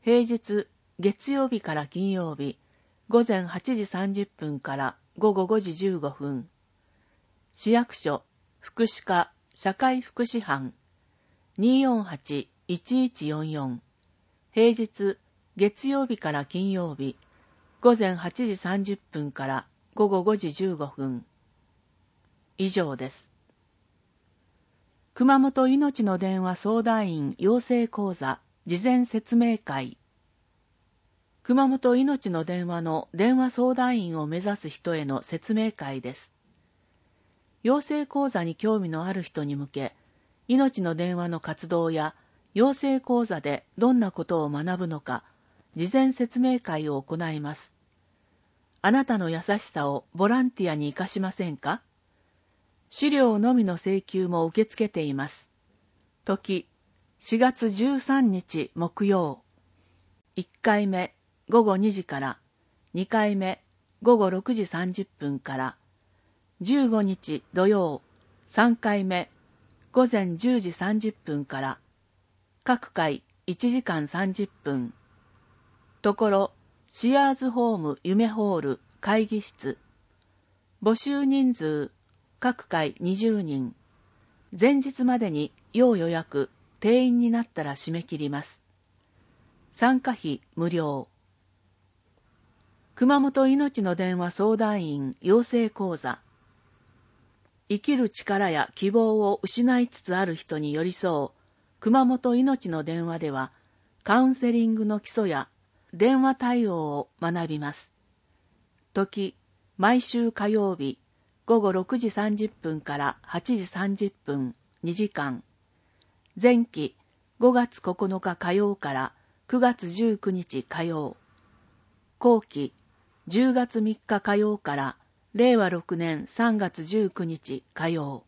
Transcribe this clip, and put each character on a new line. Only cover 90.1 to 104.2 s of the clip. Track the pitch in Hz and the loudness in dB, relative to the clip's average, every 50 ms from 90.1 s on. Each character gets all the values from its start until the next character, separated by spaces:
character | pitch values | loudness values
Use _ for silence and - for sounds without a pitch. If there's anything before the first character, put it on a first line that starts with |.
費 | 240 - - 156 139 - _ _ _ | -6 -4 -4 -6 -6 -6 _ _ _
無 | 165 165 175 | -4 -4 -2
料。 | 170 170 160 147 143 135 120 _ _ _ _ _ _ _ _ _ _ _ _ _ _ _ _ _ _ _ _ _ _ _ _ _ _ _ _ _ _ _ _ _ _ _ _ _ _ | 0 0 -2 -2 -4 -6 -8 _ _ _ _ _ _ _ _ _ _ _ _ _ _ _ _ _ _ _ _ _ _ _ _ _ _ _ _ _ _ _ _ _ _ _ _ _ _
熊 | - 247 254 285 285 | 2 4 4 6 6
本 | 269 277 269 277 269 | 4 2 2 4 4
い | 262 269 | 4 4
の | 277 294 285 | 4 2 0
ち | 277 240 | 0 -2
の | 202 185 175 | 0 0 0
電 | 170 185 185 180 | 0 0 -2 -2
話 | 180 175 175 | -2 -4 -4
相 | - - 196 214 220 | -2 0 2 2 2
談 | 214 226 214 208 202 170 | 2 0 0 0 -2 -4
員 | 156 147 143 139 135 127 _ | -4 -4 -4 -4 -6 -8 _
養 | - 175 202 233 240 | 2 4 4 4 4
成 | - - 233 233 214 | 2 0 0 0 0
講 | - - 196 185 170 | -2 -6 -6 -6 -6
座。 | 151 - 127 123 - _ _ _ _ _ _ _ _ _ _ _ _ _ _ _ _ _ _ _ _ _ _ _ _ _ _ _ _ _ _ | -6 -6 -8 -8 -10 _ _ _ _ _ _ _ _ _ _ _ _ _ _ _ _ _ _ _ _ _ _ _ _ _ _ _ _ _ _
生 | 208 202 | -6 -2
き | - - 294 | 0 0 0
る | 254 247 208 | 2 0 0
力 | - - - - 202 196 202 180 | -2 -6 -6 -4 0 0 0 0
や | 160 147 131 - - | 0 0 -2 -4 -4
希 | - 190 196 | -2 -2 2
望 | 196 233 226 220 214 214 | 4 4 4 4 2 2
を | 208 196 202 - - | 2 2 0 0 -4
失 | 196 - 233 240 254 254 247 | -6 -2 2 2 4 4 2
い | 247 | 2
つ | 240 - - | 0 -4 -16
つ | _ - 180 | _ -4 0
あ | 185 196 | 0 0
る | 180 160 | -2 -2
人 | 160 - - 165 | -8 -6 -6 -6
に | 151 151 147 147 | -4 -2 -2 -2
寄 | 151 165 | -2 -2
り | 185 180 | -2 -4
添 | - - 180 165 147 139 | -2 -2 0 0 0 -2
う、 | - _ _ _ _ _ _ _ _ _ _ | -4 _ _ _ _ _ _ _ _ _ _
熊 | - 220 233 269 262 | 0 4 4 4 4
本 | 247 254 247 - 254 240 | 4 2 2 0 0 2
い | 247 262 | 4 2
の | 277 269 | 2 0
ち | 254 - 185 | 0 -2 -6
の | 165 160 151 | -4 -4 -4
電 | 160 165 170 165 | -4 -4 -4 -4
話 | 170 165 165 | -4 -4 -4
で | 165 151 | -4 -4
は、 | 139 131 131 131 _ _ _ _ _ _ _ _ _ _ _ | -4 -6 -6 -8 _ _ _ _ _ _ _ _ _ _ _
カ | - 233 | 2 4
ウ | 247 | 6